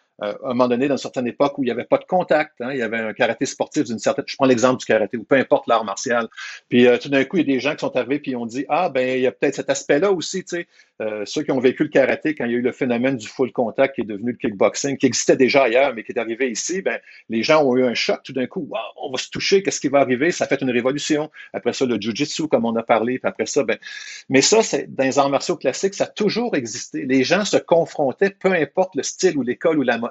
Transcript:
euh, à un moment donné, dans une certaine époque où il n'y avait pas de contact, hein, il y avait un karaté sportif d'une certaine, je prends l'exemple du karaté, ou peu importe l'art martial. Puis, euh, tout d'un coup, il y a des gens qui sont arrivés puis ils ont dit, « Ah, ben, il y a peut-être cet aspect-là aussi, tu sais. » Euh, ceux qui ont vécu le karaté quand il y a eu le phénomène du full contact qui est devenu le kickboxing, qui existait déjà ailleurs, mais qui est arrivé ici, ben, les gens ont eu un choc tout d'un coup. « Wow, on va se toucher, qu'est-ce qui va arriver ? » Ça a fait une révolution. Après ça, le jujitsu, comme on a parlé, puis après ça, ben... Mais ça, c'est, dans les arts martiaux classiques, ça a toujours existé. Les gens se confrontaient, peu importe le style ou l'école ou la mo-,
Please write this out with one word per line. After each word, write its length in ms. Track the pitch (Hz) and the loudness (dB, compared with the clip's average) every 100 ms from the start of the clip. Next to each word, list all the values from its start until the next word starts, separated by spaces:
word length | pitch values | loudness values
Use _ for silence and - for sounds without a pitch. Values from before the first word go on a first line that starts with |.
| _ - | _ -8
euh, 100 | 104 104 | -8 -6
à 20 | 135 | -2
un 20 | |
moment 200 | 123 123 | 2 2
donné, 200 | 120 143 | 2 0
dans 60 | |
une 40 | 127 | -2
certaine 280 | - 135 120 | -4 -6 -4
époque 320 | - 143 143 | 0 -2 0
où 40 | |
il 40 | 120 | -4
n'y 60 | |
avait 120 | 117 | -4
pas 140 | 113 135 | 0 -2
de 60 | |
contact, 560 | - 185 170 156 151 - | 0 -2 2 0 0 -8
hein, 120 | 120 | -8
il 60 | 139 | -6
y 40 | |
avait 160 | 113 113 | -4 -4
un 140 | 110 | -6
karaté 300 | 101 117 113 135 | 0 -2 0 -4
sportif 380 | - - 151 | -4 -4 -2
d'une 140 | 120 107 | -4 -2
certaine, 260 | 120 110 - | -2 -2 -6
je 100 | - | 0
prends 100 | 135 | 2
l'exemple 340 | 120 127 117 | 4 4 2
du 60 | - | 0
karaté, 300 | 107 104 120 | 0 0 -4
ou 80 | |
peu 120 | 107 139 | 0 0
importe 300 | 120 135 - | 4 0 2
l'art 180 | 117 | 0
martial. 440 | 107 98 127 120 113 - - - - | 0 -6 -2 -2 -2 -8 -16 -16 0
Puis, 180 | 123 123 | 6 6
euh, 120 | 120 | 6
tout 100 | 147 | 2
d'un 160 | 139 | 0
coup, 140 | 135 185 | 2 0
il 100 | 135 | 0
y 40 | |
a 20 | |
des 60 | 131 | 0
gens 120 | 131 | -2
qui 80 | 156 | -4
sont 160 | 139 131 | -4 -2
arrivés 220 | 120 143 | -2 -4
puis 140 | 143 | -4
ils 40 | 123 | -6
ont 100 | 117 | -6
dit, « 200 | 123 143 | -8 -2
Ah, 220 | 151 180 | -2 0
ben, 260 | 131 127 131 | 0 0 0
il 60 | |
y 40 | 127 | 0
a 60 | |
peut-être 220 | - 147 | 0 -2
cet 160 | 139 135 | -2 -4
aspect-là 420 | 135 - 147 202 | -2 2 2 4
aussi, 320 | 185 - 190 | 0 -2 -8
tu 120 | - 170 | -6 -8
sais. » 100 | 170 _ _ - | -10 _ _ -10
Euh, 240 | 107 107 101 | -6 -6 -6
ceux 160 | 156 | -4
qui 80 | 151 | -2
ont 80 | 135 | 2
vécu 240 | 127 123 | 2 2
le 80 | 151 | 2
karaté 440 | - 110 113 156 | 4 4 2 -2
quand 120 | - 123 | -4 -2
il 60 | |
y 20 | |
a 20 | 120 | 0
eu 60 | |
le 100 | 120 | 0
phénomène 460 | - 131 117 131 131 | -2 -2 0 0 -2
du 100 | 110 | -6
full 240 | - 123 | -2 -2
contact 440 | - 113 120 135 - | 0 -2 0 0 0
qui 40 | |
est 40 | |
devenu 260 | 107 101 120 | -6 -6 -6
le 80 | 120 | -4
kickboxing, 580 | 123 98 - - 139 135 | -4 2 2 2 -4 0
qui 80 | |
existait 320 | 131 117 - 139 | 2 2 2 4
déjà 280 | 123 139 | 6 6
ailleurs, 280 | 127 120 139 | 4 4 2
mais 80 | 113 | 0
qui 100 | 107 | -6
est 60 | 120 | -6
arrivé 320 | 113 113 131 | -4 -4 -4
ici, 300 | 107 - 185 | -4 -6 -4
ben, 180 | 127 110 - - - | -4 -6 -10 -20 -6
les 140 | 113 | -2
gens 200 | 123 156 | 4 4
ont 140 | 139 127 | 4 2
eu 80 | |
un 80 | 127 | 2
choc 300 | 113 - - | 0 -2 -4
tout 80 | - | -6
d'un 140 | 135 123 | -8 -6
coup. « 200 | 190 143 | -8 -8
Wow, 80 | 104 - - | -8 -10 -12
on 80 | 143 | -8
va 80 | 127 | -8
se 100 | - | -8
toucher, 340 | - - 196 | -6 0 2
qu'est-ce 160 | 196 - | 2 -4
qui 100 | 143 | 0
va 100 | 139 | 2
arriver ? » 320 | 127 123 165 | 2 2 0
Ça 120 | - | 0
a 20 | - | -2
fait 160 | 143 | -2
une 80 | 131 | 0
révolution. 600 | 120 123 143 - 151 156 - - | 0 0 -2 -2 -2 -2 -10 -12
Après 220 | 101 120 | -6 -4
ça, 100 | 107 | 0
le 160 | 131 110 | 0 0
jujitsu, 480 | 107 107 147 - 156 | -2 -4 -4 -4 0
comme 160 | 131 | 0
on 100 | 117 113 | 0 -2
a 60 | |
parlé, 360 | 110 113 117 127 | 2 2 2 -2
puis 100 | 104 | -4
après 160 | - | -4
ça, 180 | 110 147 | -2 0
ben... 140 | 113 107 - - - - - | 0 -4 -8 -16 -16 -16 0
Mais 100 | 131 | 2
ça, 220 | - 214 | 6 4
c'est, 240 | 220 139 - | 4 -2 -4
dans 180 | 127 | -2
les 140 | 131 127 | 0 2
arts 100 | 139 | 2
martiaux 300 | 135 - 170 | 0 -2 -2
classiques, 340 | 139 - 196 | -4 -2 -4
ça 120 | 196 | -2
a 20 | - | -4
toujours 500 | - 208 202 240 175 | -2 -2 0 -2 -2
existé. 480 | 117 - - 156 | -4 -8 -10 -8
Les 200 | 139 131 | 0 2
gens 200 | 127 185 | 4 2
se 140 | 208 - | 2 -2
confrontaient, 720 | - 170 156 - 135 - 196 | 0 0 0 -2 -4 0 -2
peu 220 | - 185 | 0 -2
importe 420 | 180 147 - 185 | 0 0 -2 -2
le 80 | 131 | -4
style 340 | - - 185 147 | -8 -2 0 0
ou 60 | |
l'école 360 | 120 117 165 156 | -2 -2 0 0
ou 40 | |
la 160 | 123 117 | 0 -2
mo-, 100 | 117 | -4